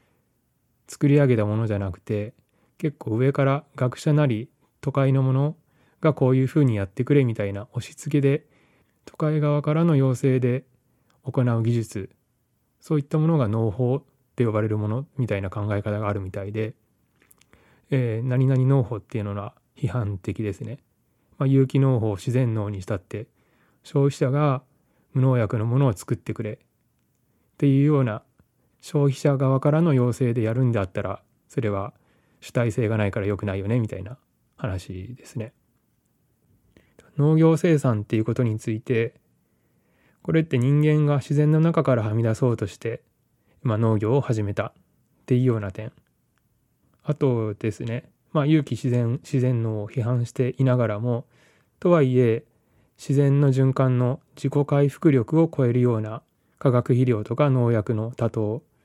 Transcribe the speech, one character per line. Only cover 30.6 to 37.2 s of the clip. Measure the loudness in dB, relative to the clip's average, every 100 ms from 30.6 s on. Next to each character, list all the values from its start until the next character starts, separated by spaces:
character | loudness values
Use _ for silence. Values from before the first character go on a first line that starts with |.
ん | 2
だ | 2
っ | -2
た | -4
ら、 | -8 -8 _ _ _
そ | -4
れ | -2
は | -4 -6 -12 _ _ _ _
主 | -6
体 | -2 -2
性 | 0 0
が | 0
な | 0
い |
か | -2
ら | -4
良 | -2
く | -4
な | -4
い |
よ | -2
ね、 | -2
み | -2
た | -6
い |
な | -12 -16 _ _ _ -10
話 | -8 -8 -10 -12 -14 -16
で | -14
す | -12
ね。 | -12 -16 _ _ _ _ _ _ _ _ _ _ _ _ _ _ _
農 | -2